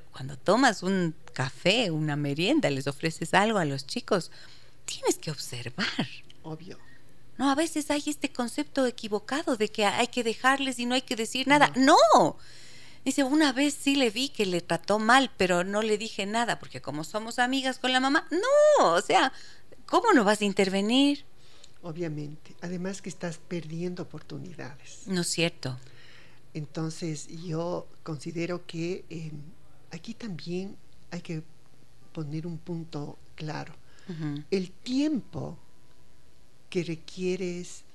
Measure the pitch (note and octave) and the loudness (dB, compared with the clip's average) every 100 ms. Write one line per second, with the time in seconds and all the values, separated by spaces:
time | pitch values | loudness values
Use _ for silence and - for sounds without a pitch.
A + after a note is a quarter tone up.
0 | - - C3+ C#3+ - A3 C4+ G3 F#3 F#3+ | -8 -10 -10 -4 4 6 6 4 0 2
1 | E3+ - - - C3 - F3+ A3 G#3 D#3 | 2 -2 -10 -4 -4 0 2 4 2 0
2 | D3+ D3 C#3+ C#3+ F#3 D#4 D#3 C#3 C#3 C#3 | 0 0 -2 0 2 4 4 0 -2 -2
3 | E3 - E3 F3+ G#3+ G#3+ D3+ C3+ C#3 A#3+ | -4 -4 2 4 6 4 2 0 -4 -6
4 | - F#3+ - - - - - - - - | 0 0 0 -14 -16 -16 -16 -14 -10 -2
5 | B4+ - - C#3+ - B2 - - A#3 - | 0 0 -2 -8 -8 -8 -8 -4 -4 -2
6 | - - - - D#3+ D#3+ F3 - - - | -4 -6 -14 -14 -10 -10 -12 -14 -14 -14
7 | - - - - C4+ C#4 E4 D#4 C#4+ D4 | -14 -14 -12 0 2 4 2 0 0 0
8 | D4 - - - A#3+ - D4 - B3+ - | 0 -4 -4 -2 -4 -2 -2 0 0 0
9 | A3 G3+ - C#4 E4+ A3+ G#3 - G3+ - | -4 -4 -2 -2 0 0 0 2 2 4
10 | A#3+ - A3+ G#3 B3+ C4+ C4+ A#3+ A#3+ B3+ | 0 0 -2 2 2 4 0 -2 0 0
11 | - A3+ A3+ B3+ C4 D4 C4+ F#3 C4+ G4 | 0 -4 -2 -2 6 8 8 8 8 10
12 | D#5+ C#4+ F3+ - - - - - - - | 10 10 8 2 -14 -16 -14 -14 -14 -6
13 | C4+ C#4 C4 D4+ D4 A#3+ C#4+ - C#4 C#4 | -2 2 4 6 4 4 2 2 2 4
14 | A#3+ G#3 C#4 - G3 F3 - E3+ - G#3 | 4 2 -4 0 0 0 0 -2 2 2
15 | A3 B3 C4 - F#3 F3 F#3 G#3 A3 G#3 | 8 6 6 2 4 4 2 0 2 0
16 | A3 - G3 A3 A3+ D3+ C#3 C3 - D3 | -2 -4 -2 0 0 -2 -4 -10 -6 -6
17 | D#3+ G#3+ A3+ B3 B3 C4+ C4 B3+ C4 B3+ | -4 -6 -4 0 2 2 0 0 2 4
18 | C4+ D#4 - D#4+ B4 D5 D5+ C#5 F#3+ F3 | 4 2 2 0 6 8 8 8 8 6
19 | - F#4+ C4 - - - - - - E4 | 6 4 4 0 -14 -14 -14 -14 2 4
20 | A4+ D#4+ G3+ G#3+ G3+ F#3+ F#3+ G3 G#3 B3+ | 8 6 8 4 2 2 2 2 4 6
21 | C#4+ C#4+ - - - - - - E3+ D#3 | 6 4 -6 -14 -14 -14 -14 -12 -10 -6
22 | E3 D3+ D3 D3+ - - F3 F3+ F#3 F#3+ | -4 -4 -8 -10 -14 -10 -8 -4 -4 -6
23 | F#3 - F3 D#3+ - F3 D#3 E3 F3+ F3 | -10 -8 -8 -8 -6 -6 -6 -6 -6 -6
24 | D#3+ D3+ - D3 D#3 D3+ C3 C#3+ - - | -8 -10 -10 -10 -10 -10 -12 -12 -14 -14
25 | - F3+ E3+ - E3 - C3+ B2+ - - | -2 0 0 2 0 0 -8 -8 -12 -16
26 | - - - - - D#3+ D3 E3+ D#3+ D#3+ | -16 -16 -16 -16 -12 -10 -8 -4 -4 -4
27 | E3+ D3+ - E3 F3 D#3+ F3 F3 - - | -6 -6 -10 -12 -6 -4 -2 -4 -6 -12
28 | - D3 E3 E3 E3+ F3 - E3 E3 F#3 | -8 -8 -6 -4 -4 -4 -6 -6 -4 -4
29 | - E3 D#3 D3+ D3+ - - - - E3+ | -8 -10 -8 -10 -12 -14 -14 -14 -14 -12
30 | - - A#3 D#3+ E3+ F3 G3 - - - | -10 -10 -8 -8 -6 -6 -6 -10 -14 -14
31 | - F3 - D#3+ D#3 - - - - - | -10 -10 -6 -8 -8 -16 -16 -16 -16 -16
32 | - E3 D3 D#3+ E3+ D#3+ - E3 D#3+ C#3+ | -12 -8 -6 -4 -4 -8 -6 -6 -6 -8
33 | C#3+ - - - D#3 D3+ C#3 - - - | -8 -10 -14 -8 -6 -6 -8 -12 -14 -14
34 | - D#3+ D3+ C#3+ D3 F#3+ F3+ - B3 C4 | -10 -6 -4 -6 -2 -2 -2 -8 -4 0
35 | D4+ C4+ - C#3 D3 E3+ - - - - | 2 0 -4 -8 -8 -10 -14 -14 -14 -14
36 | - - - - - - - F3+ E3 E3 | -14 -14 -14 -16 -18 -18 -6 -4 -2 -6
37 | - - F3+ F#3 F3+ F3 F3 - - | -8 -4 -2 -2 -4 -6 -10 -14 -16